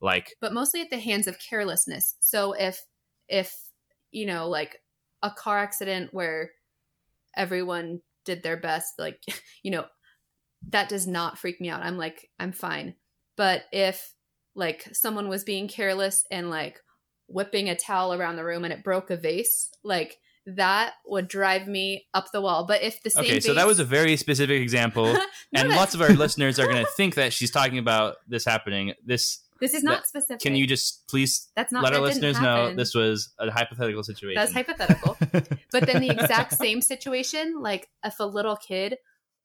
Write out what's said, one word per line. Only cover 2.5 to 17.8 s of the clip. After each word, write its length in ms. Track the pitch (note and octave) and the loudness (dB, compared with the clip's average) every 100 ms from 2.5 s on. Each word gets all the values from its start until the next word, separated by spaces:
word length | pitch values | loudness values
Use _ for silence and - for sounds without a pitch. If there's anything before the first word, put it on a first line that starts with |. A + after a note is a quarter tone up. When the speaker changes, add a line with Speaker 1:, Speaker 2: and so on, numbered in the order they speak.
Speaker 2:
if, 320 | G3 F#3+ F#3 - _ _ _ - | -2 -4 -6 -14 _ _ _ -4
if, 240 | G3 F#3 - - _ _ _ _ | -2 -2 -8 -20 _ _ _ _
you 140 | A3 G3+ | -8 -6
know, 220 | E3+ E3 | -4 -4
like, 300 | D3+ D3 - _ _ _ _ | -4 -4 -10 _ _ _ _
a 100 | G#3 | -8
car 280 | G#3 A3 G3+ | -6 -2 0
accident 540 | G3+ - G3 F#3 - | 0 -4 -4 -4 -6
where 380 | F#3 E3 D#3+ E3 _ _ _ _ _ _ _ _ - | -6 -4 -4 -8 _ _ _ _ _ _ _ _ -6
everyone 680 | F#3 F#3 F3+ F3 E3+ E3+ - _ - | -4 -2 -4 -6 -6 -10 -14 _ -8
did 180 | F3 | -6
their 140 | E3 E3 | -6 -6
best, 360 | E3 D#3+ - - | -4 -4 -6 -8
like, 220 | D#3 - - - | -10 -10 -12 -14
<laughs> 200 | - - | -16 -12
you 80 | - | -6
know, 140 | - - _ _ _ _ _ _ _ - | -6 -6 _ _ _ _ _ _ _ -2
that 200 | G#3 G3+ | 0 0
does 180 | G3 F3+ | -2 -2
not 300 | F3 E3+ - | -2 -4 -6
freak 220 | F#3 F3 | -8 -8
me 100 | F3 | -8
out. 140 | D#3 | -6
I'm 140 | E3+ F3+ | -6 -6
like, 320 | D#3+ D#3+ - - | -8 -10 -18 -10
I'm 120 | F3+ | -10
fine. 440 | F3+ F3 D3+ E3 - _ _ _ - | -8 -6 -6 -8 -14 _ _ _ 0
But 280 | F#3+ F3+ - | 0 0 -2
if, 420 | G3 F#3+ F#3 - - _ _ _ G3 | 0 0 -2 -12 -20 _ _ _ -4
like, 320 | E3+ D#3+ - | -4 -4 -8
someone 340 | - A3 G#3+ G3+ | -4 -2 -2 -4
was 160 | F#3+ | -6
being 240 | G3 G3 G3+ | -4 -6 -6
careless 560 | - G3 F#3+ G3 - - | -2 -2 0 0 0 -2
and, 180 | F#3+ F3 | -4 -4
like, 300 | D#3+ C#3+ - _ _ _ _ - | -4 -6 -10 _ _ _ _ -8
whipping 420 | F#3 G3+ G3+ G3 | -6 -2 -2 -2
a 60 | |
towel 380 | F3 | -2